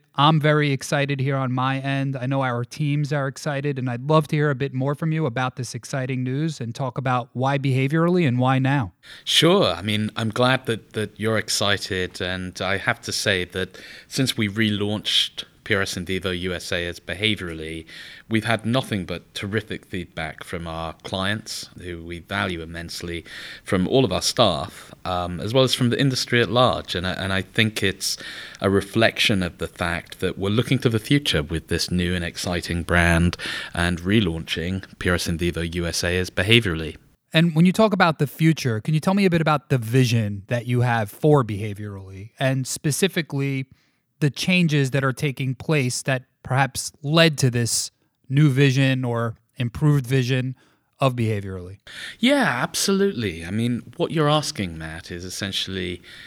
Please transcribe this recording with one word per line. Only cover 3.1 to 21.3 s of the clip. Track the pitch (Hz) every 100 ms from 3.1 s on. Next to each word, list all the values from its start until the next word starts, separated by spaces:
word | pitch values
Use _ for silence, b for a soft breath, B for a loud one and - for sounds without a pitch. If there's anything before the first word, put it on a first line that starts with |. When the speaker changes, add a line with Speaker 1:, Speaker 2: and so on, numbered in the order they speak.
Speaker 1:
are | 147 135
excited, | 131 160 139 143 131
and | 127
I'd | 120 135
love | 156 151
to | 156
hear | 147
a |
bit | 131 135
more | 127 135
from | 147 160
you | 160
about | 151 117 127 -
this | 120
exciting | 120 - 139 131 131
news | 127 135 160 147
and | 117
talk | - 131 -
about | 131 123 120
why | 120 131 143
Behaviorally | 135 131 135 160 170 180 151
and | 123
why | 127 131
now. | 131 143 101 - B B
Speaker 2:
Sure. | B - 156 196 117
I | 85
mean, | 104 107 107
I'm | - 113
glad | 113 123 131 -
that, | 110 -
that | 110 104 -
you're | 107 110
excited, | 101 - 101 98 - 95 90 -
and | 90 92 92 90
I | 95 95
have | - -
to | -
say | - 110 95 90
that | 95 92 - B B B
since | - 131 -
we | 107
relaunched | 104 110 104 104 107 - - - - - _
P | -
R | 101
S | 98 -
In |
Vivo | 90 92 95
U | 90 92
S | 85 -
A | 90 87
as | 85
Behaviorally, | - 85 110 95 90 80 78 82 80 B B B B
we've | 113
had | 110 113 113
nothing | 127 131 107 87
but | 85 -
terrific | - 104 107 - 95 -
feedback | 95 85 - 78 -
from | - 87 85
our | 80 82 -
clients, | - 95 95